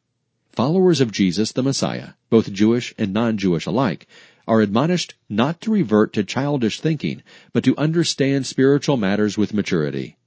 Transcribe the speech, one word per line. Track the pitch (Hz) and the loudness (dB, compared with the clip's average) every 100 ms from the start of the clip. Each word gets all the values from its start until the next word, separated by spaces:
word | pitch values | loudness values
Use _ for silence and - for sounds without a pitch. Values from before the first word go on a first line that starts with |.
| _ _ _ _ _ | _ _ _ _ _
Followers | - 123 185 185 147 | -4 0 2 2 4
of | 120 | 0
Jesus | 101 95 85 110 | 2 0 2 -2
the | - | -2
Messiah, | 135 131 78 62 69 - _ | -2 -2 -4 -6 -10 -20 _
both | 113 107 | 2 2
Jewish | 98 107 120 - - | 2 2 2 -4 -6
and | 107 | -4
non-Jewish | 101 117 110 95 82 80 | -2 -2 0 0 -2 -2
alike, | 104 131 76 - - - _ - | -2 -2 -4 -10 -20 -20 _ 0
are | 113 | 2
admonished | 104 107 156 175 - - _ | 2 2 0 -2 -4 -12 _
not | 104 131 170 | -2 0 -2
to | - | -2
revert | 214 113 104 110 | 0 2 2 2
to | - | 0
childish | 98 120 143 147 110 - | -4 -4 -2 -2 -2 -2
thinking, | 156 160 82 65 - - _ | -4 -2 -4 -8 -14 -20 _
but | 123 | 0
to | 127 - | 0 0
understand | 151 165 160 - 135 139 127 | 0 0 -2 0 0 0 -2
spiritual | - 131 139 - 135 | 2 2 4 2 0
matters | 95 101 104 98 | 0 0 0 0
with | 101 | -2
maturity. | 104 92 87 73 69 64 _ | -2 -2 -2 -2 -4 -10 _